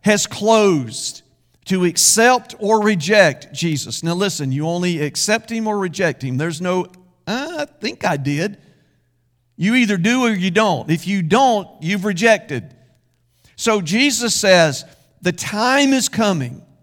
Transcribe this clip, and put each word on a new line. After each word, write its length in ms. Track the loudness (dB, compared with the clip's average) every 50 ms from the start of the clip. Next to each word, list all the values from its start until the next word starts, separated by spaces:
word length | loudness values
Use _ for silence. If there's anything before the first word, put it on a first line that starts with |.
has 240 | 2 0 0 0 -2
closed 960 | -6 -6 -4 0 2 4 4 4 4 2 0 -2 -6 -10 -10 -10 -12 -12 -14 _ _ _ _ _ _ _ _ _
to 200 | -4 0 0 0
accept 680 | 0 0 2 2 2 4 4 4 4 4 2 -2 -10 -14 -6
or 240 | 0 2 2 4
reject 720 | 4 2 0 0 0 2 4 6 6 4 2 -2 -14 -16 -8
Jesus." 480 | -4 -4 -2 -2 -4 -6 -8 -10 -8
Now 120 | -6 -6 -2
listen, 380 | -2 -2 -4 -4 -4 -4 -4
you 140 | -4 -2 -2
only 340 | -4 -4 -2 -2 -2 -2 -2
accept 500 | -4 -4 -4 -4 -2 0 -2 -2 -2 -6
him 160 | -6 -4 -4
or 120 | -2 -2 -2
reject 440 | -4 -4 -4 -2 -2 -2 -2 -4
him. 140 | -6 -6 -4
There's 240 | -4 -4 -4 -6 -6
no, 260 | -4 -2 -2 -2 -4 -6 -14 -20 _ _ _ _ _
"I 400 | -6 -6 -6 -6 -6 -8 -8 -8 -10 _ _
think 240 | -10 -10 -8 _ -4
I 120 | -4 -2
did." 420 | -2 -2 -4 -2 -2 -4 -6 -6 _ _ _ _ _ _ _ _ _ _ _ _ _ _ _ _ _ _ _ _
You 180 | -4 -2 0 2
either 200 | 2 2 2 0
do 260 | 0 2 2 2 2
or 80 | 2 0
you 200 | 0 0 -2 0
don't. 400 | 2 2 2 2 0 -2 0 -2
If 160 | -2 -2 -2
you 160 | -4 -2 -2
don't, 460 | 0 2 2 4 4 4 2 0 -4 -8 -16 -10
you've 220 | -6 -4 -4 -2 -2
rejected. 720 | -4 -2 2 4 4 4 4 2 -8 -8 -8 -8 -12 -20 _ _ _ _ _ _ _ _ _ _ _ _ _ _ _ _
So 240 | -4 -2 0 0 0
Jesus 540 | 0 -2 0 2 2 2 0 -2 -2 -2 -2
says, 500 | 0 4 6 6 6 6 4 2 -4 -10 -16 -20 _ _ _ _ _
"The 100 | -4 -4
time 600 | -4 -4 -8 -8 -4 -2 0 2 2 2 4 2
is 160 | 2 0 0 -2
coming." 540 | -2 0 0 0 0 -2 -4 -6 -10 -14 -18 _ _ _